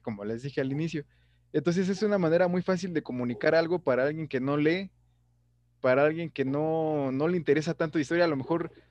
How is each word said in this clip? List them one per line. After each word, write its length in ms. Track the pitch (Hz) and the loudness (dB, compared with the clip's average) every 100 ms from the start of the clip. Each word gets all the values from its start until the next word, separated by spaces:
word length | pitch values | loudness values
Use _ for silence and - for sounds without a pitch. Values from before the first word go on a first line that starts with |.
como 220 | - 104 | -10 -8
les 180 | 104 113 | -6 -6
dije 180 | 135 139 | -6 -4
al 120 | 135 | -2
inicio. 320 | 139 160 151 - _ _ _ _ | -2 -4 -6 -10 _ _ _ _
Entonces 360 | - 175 170 185 | -2 0 0 0
es 140 | 196 | 0
una 160 | 208 202 | 0 2
manera 300 | 165 170 180 | 4 4 4
muy 140 | 180 | 0
fácil 300 | 180 185 185 | 0 -2 -2
de 120 | 156 | -4
comunicar 500 | - 123 123 120 156 | -4 -4 -4 0 2
algo 240 | 160 165 175 | 4 2 0
para 240 | 143 123 139 | 2 2 2
alguien 200 | 160 156 | -2 -4
que 140 | 131 | -4
no 160 | 131 147 | -2 2
lee, 340 | 151 180 196 _ _ _ _ _ _ _ _ _ | 2 0 -4 _ _ _ _ _ _ _ _ _
para 220 | 131 131 | 2 4
alguien 240 | 151 160 165 | 4 0 -6
que 160 | - | -4
no, 680 | 131 143 156 160 156 151 139 | -2 -2 -2 -2 -2 -2 -2
no 160 | 131 156 | 0 0
le 80 | 180 | 0
interesa 380 | 151 147 156 | 2 2 0
tanto 260 | 160 160 160 | -2 -2 -2
historia. 240 | 139 170 | 0 2
A 40 | 170 | 2
lo 60 | 139 | 0
mejor 360 | 127 165 165 - _ | -2 -4 -4 -14 _